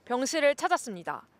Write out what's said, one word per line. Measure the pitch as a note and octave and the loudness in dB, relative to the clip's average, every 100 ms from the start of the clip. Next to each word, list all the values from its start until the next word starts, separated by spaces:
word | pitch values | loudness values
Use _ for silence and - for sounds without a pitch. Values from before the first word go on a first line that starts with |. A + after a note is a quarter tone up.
병실을 | - B3 C4 D#4+ C#4+ C#4+ | -4 -2 0 2 2 4
찾았습니다. | F4 F4 A#3+ F3+ D#3 C#3+ - | 2 0 -2 -10 -8 -8 -10